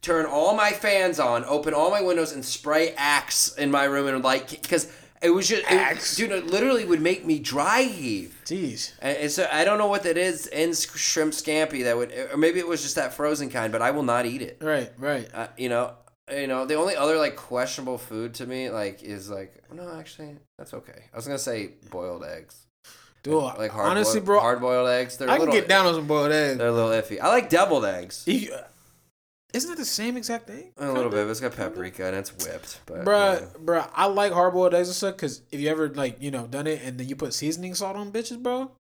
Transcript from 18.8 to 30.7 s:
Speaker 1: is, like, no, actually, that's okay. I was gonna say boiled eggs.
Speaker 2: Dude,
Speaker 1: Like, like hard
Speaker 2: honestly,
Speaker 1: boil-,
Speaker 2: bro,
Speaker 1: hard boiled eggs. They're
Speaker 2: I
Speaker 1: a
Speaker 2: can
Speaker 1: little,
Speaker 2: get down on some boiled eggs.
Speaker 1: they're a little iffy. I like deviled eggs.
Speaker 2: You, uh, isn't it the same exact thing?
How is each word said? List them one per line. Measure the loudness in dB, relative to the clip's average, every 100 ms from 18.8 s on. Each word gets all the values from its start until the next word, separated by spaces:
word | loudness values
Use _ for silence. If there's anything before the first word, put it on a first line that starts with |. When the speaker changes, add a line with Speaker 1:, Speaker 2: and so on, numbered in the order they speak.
| -6 -8
Speaker 1:
is, | -14 -12 -10
like, | -12 -14 -20 _
no, | -16 -14 -14
actually, | -16 -18 -18 -18 _ _
that's | -18
okay. | -16 -18 -20 -18
I | -14
was | -8
gonna | -6
say | -4 -6 -6 -12 -14
boiled | -10 -8 -8 -10
eggs. | -12 -16 -20 _ _ -20 -20 -20 _
Speaker 2:
Dude, | -2 0
Speaker 1:
Like, | 0 -4
like | -6
hard | 0 2
Speaker 2:
honestly, | 4 4 2
Speaker 1:
boil-, | 4
Speaker 2:
bro, | 4
Speaker 1:
hard | 6 2
boiled | 2 2 4
eggs. | 2 0 -4
They're | 2
Speaker 2:
I | 4
Speaker 1:
a |
Speaker 2:
can | 6
Speaker 1:
little, | 4
Speaker 2:
get | 6
down | 6 6
on | 2
some | 0
boiled | 2 4
eggs. | 4 2 2
Speaker 1:
they're | 2
a |
little | 2 2
iffy. | 2 0 0
I | 4
like | 4 4
deviled | 4 4 4 2
eggs. | -2 -8 -10 -2
Speaker 2:
You, | -2 -2
uh, | -10 -14 _ _ _ _ _ _ _ _
isn't | -6 -4
it | -6
the | -4
same | -4 -4 -4
exact | -4 -8 -8
thing? | -16 -18